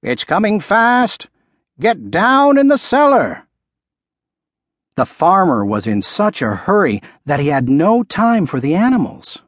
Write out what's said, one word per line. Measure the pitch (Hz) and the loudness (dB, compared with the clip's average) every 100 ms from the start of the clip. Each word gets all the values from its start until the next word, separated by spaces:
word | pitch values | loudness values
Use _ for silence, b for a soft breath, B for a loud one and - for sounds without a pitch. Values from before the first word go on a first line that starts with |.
It's | - 123 | -6 -6
coming | - 165 214 214 | -2 -2 0 -2
fast! | - 214 233 247 247 - - _ _ _ _ _ | 0 0 2 2 0 -4 -16 _ _ _ _ _
Get | 214 226 104 | -2 -2 -4
down | 160 226 269 285 277 | -2 2 4 4 4
in | 277 | 2
the | 285 | 0
cellar! | - 262 294 262 120 - _ _ _ _ _ _ _ _ _ _ _ _ _ _ _ - | 0 2 4 4 0 -6 _ _ _ _ _ _ _ _ _ _ _ _ _ _ _ -6
The | 123 | -6
farmer | - 160 190 185 120 | 0 2 2 2 0
was | 101 104 113 | -2 -4 -2
in | 104 | -4
such | - - 208 - | -4 -2 -2 -2
a | 120 | -6
hurry | 101 - 208 165 104 B B | -4 -2 0 0 -2 B B
that | - 143 | -6 -2
he | 143 | 0
had | 139 123 | -2 0
no | 139 175 233 | 2 2 0
time | 226 - 226 233 170 | -2 0 0 2 0
for | 135 | -4
the | 135 | -2
animals. | 165 240 254 120 - - - | 0 0 0 -2 -8 -18 -20